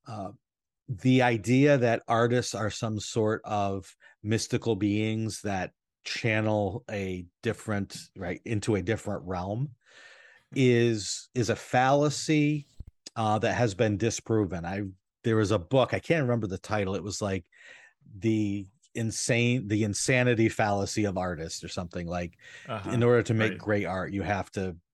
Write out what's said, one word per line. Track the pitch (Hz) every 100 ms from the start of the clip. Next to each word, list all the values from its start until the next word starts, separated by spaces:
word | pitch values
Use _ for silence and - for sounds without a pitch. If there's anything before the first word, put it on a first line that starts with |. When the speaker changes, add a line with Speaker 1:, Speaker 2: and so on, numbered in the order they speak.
| -
Speaker 1:
Uh, | 107 95 - _ _ _ _ -
the | 113 127 127
idea | 123 117 101 127 143 139
that | 117 113 -
artists | 117 120 123 -
are | 95 110
some | - 113 107
sort | - 120 107 110
of | - 104 101 98 - _ - _
mystical | 107 110 - 123 117 107
beings | 101 104 110 110 110 -
that | 104 98 90 _ _ _
channel | - - 117 110 107 107 101 104 -
a | 104 95 90 87 _
different, | 117 104 - 104 95 - - -
right, | 92 90
into | - 110 110 104
a |
different | 90 107 - 95
realm | 80 90 92 110 147 - _ - - - - - _
is, | 135 127 120 120 110 95 - -
is | 127 110
a | 107
fallacy, | - 131 131 143 147 139 - 151 147 151 - - - _ - -
uh, | 110 107
that | 110
has | 92 120
been | 90 113 101
disproven. | 113 - - 110 95 87
I, | 82 98 101 92 _ _
there | 117 110
was | 98
a | 104
book, | 82 131 120
I | 107
can't | - 165
remember | 127 120 107
the | 92
title. | - 107 95 98
It |
was | 95 -
like | 104 95 - _ - - - _ - 101
the | 110 110 104 101 98 _ _
insane, | 120 113 - - 117 120 123 101
the | 107
insanity | 107 98 - 127 123 113 113
fallacy | - 107 101 98 -
of | 104 92
artists | 92 82 82 -
or | -
something, | - 87 92 85
like, | 87 87 _ - - -
Speaker 2:
Uh-huh. | 110 98
Speaker 1:
in | 120
order | 120 120
to | 110
make | 110 110
Speaker 2:
Right. | 92
Speaker 1:
great | 104 104 90
art, | 92 82
you | 98
have | 87 101 -
to | - 92 87 _